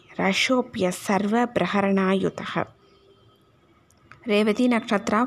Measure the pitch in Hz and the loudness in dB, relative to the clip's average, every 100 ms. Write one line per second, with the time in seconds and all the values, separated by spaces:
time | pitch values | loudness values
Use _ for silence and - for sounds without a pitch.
0 | - - 185 190 - 254 247 233 185 - | -8 -4 -2 0 0 0 -2 -2 -4 -2
1 | - 196 202 233 240 175 180 202 196 190 | -2 0 2 0 0 -2 -2 0 2 2
2 | 190 190 175 - 180 175 - - _ _ | 2 0 -2 -6 -8 -6 -6 -10 _ _
3 | _ _ _ _ _ _ _ _ _ _ | _ _ _ _ _ _ _ _ _ _
4 | - - 247 208 214 208 247 226 233 233 | -20 -12 0 2 2 2 2 2 0 -2
5 | 226 214 | 0 0